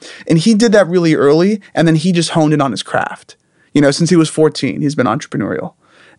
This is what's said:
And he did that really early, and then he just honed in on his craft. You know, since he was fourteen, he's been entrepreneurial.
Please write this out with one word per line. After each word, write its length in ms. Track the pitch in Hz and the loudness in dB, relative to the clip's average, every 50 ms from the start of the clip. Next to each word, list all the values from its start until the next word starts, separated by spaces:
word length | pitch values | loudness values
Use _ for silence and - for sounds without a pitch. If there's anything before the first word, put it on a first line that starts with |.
| - - - - - | -20 -20 -20 -16 -2
And 100 | - 160 | 0 0
he 160 | 165 156 220 226 | 2 2 2 2
did 180 | 202 240 233 | 2 2 4
that 160 | 202 208 185 | 4 2 2
really 280 | 160 175 185 170 160 151 | 2 0 0 2 2 2
early, 460 | - 131 143 151 160 175 202 214 202 - - _ | 2 2 2 4 4 2 0 0 -4 -8 -8 _
and 140 | - 160 | 0 2
then 80 | 160 160 | 2 2
he 160 | 156 151 190 | 2 0 0
just 180 | 175 170 160 - | 0 0 -2 -2
honed 220 | - 170 156 151 151 | 0 0 2 2 2
in 80 | 143 | 0
on 80 | 139 135 | -2 -2
his 140 | 101 98 - | -4 -8 -8
craft. 540 | - - 110 85 - - - - - - _ _ _ _ _ _ _ _ | -6 -6 -4 -4 -6 -10 -14 -20 -20 -20 _ _ _ _ _ _ _ _
You 80 | 147 | 2
know, 80 | 147 139 | 2 2
since 220 | 143 - 170 156 | 2 0 0 2
he 40 | 185 | 2
was 140 | 165 160 - | 2 2 0
fourteen, 520 | - - 156 151 - - - 120 - - | 0 0 0 0 0 -2 -6 -6 -4 -4
he's 120 | 151 139 147 | -6 -4 -4
been 140 | 147 123 | -2 -2
entrepreneurial. 640 | 101 110 - - - - - 104 95 92 - - 175 - _ _ _ _ _ _ - _ | -2 -2 -4 -6 -8 -8 -6 -6 -6 -6 -8 -10 -12 -16 _ _ _ _ _ _ -20 _